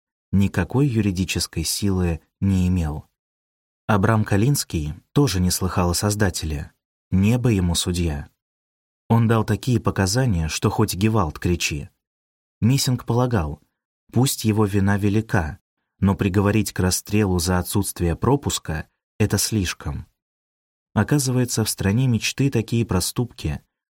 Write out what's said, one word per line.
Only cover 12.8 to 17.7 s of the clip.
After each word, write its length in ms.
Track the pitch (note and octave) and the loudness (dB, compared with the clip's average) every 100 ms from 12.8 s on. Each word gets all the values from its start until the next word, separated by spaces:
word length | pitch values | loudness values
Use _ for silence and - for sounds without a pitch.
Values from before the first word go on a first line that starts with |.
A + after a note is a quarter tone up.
| - B2 - | 0 -2 -2
полагал, 560 | A#2+ B2+ A#2 D#2 D2 _ _ _ _ _ | 0 0 0 -2 -6 _ _ _ _ _
пусть 320 | A2+ C3+ - | 0 0 0
его 220 | A2 G#2+ G#2+ | 0 2 2
вина 320 | G2+ G2 G2+ | 2 2 2
велика, 640 | G2+ G#2 A2 G2+ D#2 - _ _ _ _ | 0 0 0 -2 -2 -8 _ _ _ _
но 160 | G2 G2 | 0 2
приговорить 580 | G2 F#2 G2+ G#2+ G2+ | 2 2 2 2 0
к 60 | - | 0
расстрелу 580 | F#2 F#2 - G#2 G#2 F#2 | 0 0 -2 0 2 0
за 220 | E2+ F#2 | 2 0
отсутствие 560 | F2 | 0